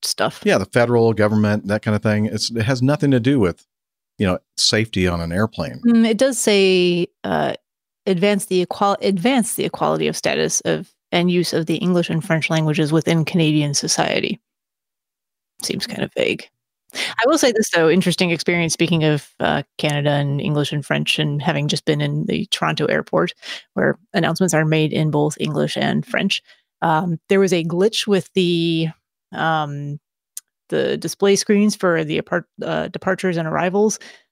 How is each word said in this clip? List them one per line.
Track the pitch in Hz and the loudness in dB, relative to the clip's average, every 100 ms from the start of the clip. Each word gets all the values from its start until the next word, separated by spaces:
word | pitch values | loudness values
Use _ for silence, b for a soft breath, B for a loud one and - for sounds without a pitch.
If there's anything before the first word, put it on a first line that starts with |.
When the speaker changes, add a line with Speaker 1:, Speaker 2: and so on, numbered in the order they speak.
Speaker 1:
stuff. | - - 107 - | -8 -4 -4 -2
Speaker 2:
Yeah, | 208 165 | 0 0
the | 95 | 0
federal | 127 120 120 113 | 0 2 4 4
government, | 104 107 107 107 104 95 | 4 2 4 2 0 -2
that | 107 | -2
kind | - 104 | 0 0
of | |
thing. | 113 107 104 | 0 0 0
It's, | 107 - | -2 -4
it | 117 | -2
has | 104 131 | -2 0
nothing | 131 147 147 | 0 2 2
to | 131 | 2
do | 113 143 | 2 2
with, | 92 82 _ _ _ _ _ - | 2 -2 _ _ _ _ _ -2
you | 98 | 0
know, | 87 _ - | 0 _ -2
safety | - 110 110 98 90 | 0 2 0 0 0
on | 87 | 0
an | 82 | -2
airplane. | 87 107 - 139 123 240 | -2 -2 -2 -10 -2 2
Speaker 1:
Mm, | 233 226 | 4 4
it | 220 | 2
does | 269 254 | 2 2
say, | - 202 190 185 180 175 170 _ | 2 4 4 4 2 2 -2 _
uh, | 185 160 147 - _ _ _ _ - | -4 -2 -2 -4 _ _ _ _ -2
advance | 185 202 202 - | 0 2 0 0
the | 185 | -2
equal-, | 175 - 202 202 | -2 0 0 0
advance | 202 190 202 269 208 | 0 0 0 0 0
the | - - | -2 -4
equality | - 156 156 151 | -2 -2 0 -2
of | 156 | -2
status | - 139 160 - | -2 -2 -2 -2
of | - 160 185 _ - | -2 -4 -6 _ -4
and | 175 175 | 0 2
use | 175 165 | 0 0
of | 156 160 | -2 -2
the | 160 | -2
English | 175 175 170 | 0 0 0
and | 165 | -2
French | - 160 - | -2 -2 0
languages | 165 156 151 151 | 0 0 0 2
within | 160 147 165 156 | 0 2 0 0
Canadian | 180 156 151 147 | 2 2 2 0
society. | 143 - - 156 - - - _ _ _ _ _ _ _ _ _ _ _ - | -2 -2 -2 0 -2 -2 -6 _ _ _ _ _ _ _ _ _ _ _ -12
Seems | - - - | -6 -6 -6
kind | - | -6
of | - - | -6 -2
vague. | - - - _ _ _ _ | -2 -4 -8 _ _ _ _
I | - - - 233 | -10 -8 -2 0
will | 320 | 2
say | 277 | 2
this, | 220 220 | 2 0
though, | 170 160 | 2 4
interesting | 175 180 170 180 | 4 2 0 0
experience, | 165 - 175 165 | 0 0 0 0
speaking | - 165 170 | 0 0 2
of, | 156 147 - - | 2 0 -2 -6
uh, | - 151 - - | -2 -2 -4 -6
Canada | 151 147 147 | -4 0 0
and | 143 143 143 | 0 0 -2
English | - 147 147 | -2 -2 -2
and | 151 139 | -4 -2
French, | 147 151 - | -2 -2 -2
and | 151 147 | -2 -2
having | 139 147 147 | -2 -2 -2
just | 156 - | -2 0
been | 147 | 0
in | 147 147 156 | 0 -2 -2
the | 156 - | -4 -4
Toronto | - 160 156 151 | -4 -2 -2 0
airport | 156 - 180 175 - B B B - | -2 0 -2 -2 -4 B B B -2
where | 143 143 _ | 0 0 _
announcements | 202 160 165 185 | -2 0 0 0
are | 156 156 | 2 2
made | 156 156 | 2 0
in | - 156 | 0 0
both | 147 151 - | 0 0 -2
English | 151 151 151 - | -4 -2 -2 -2
and | 147 147 151 | -2 -2 -2
French. | - 196 - b b b - | -2 -2 -4 b b b -4
Um, | 165 156 180 160 - | 0 0 0 -4 0
there | 196 | 2
was | 196 | 2
a | 175 | 2
glitch | 165 175 202 - - | 0 0 0 0 0
with | 196 - | 0 0
the, | - 175 170 165 165 160 - _ _ _ | 0 2 2 2 0 -2 -6 _ _ _
um, | - 160 156 147 143 143 147 _ _ _ - - _ - | -4 -2 0 -2 -6 -8 -10 _ _ _ -20 -20 _ -6
the | 160 135 139 | -2 -2 -2
display | 165 - 202 196 | -6 -2 2 2
screens | - 202 208 208 | 2 2 2 0
for | 190 165 156 | 0 0 -2
the | 160 | -4
apart-, | - 175 - - | -2 -4 -6 -10
uh, | 160 160 160 | -6 -4 -4
departures | - - 185 190 170 | -6 -4 -2 -2 -2
and | 160 | -2
arrivals, | 156 180 190 214 208 B B B | -2 0 2 0 -2 B B B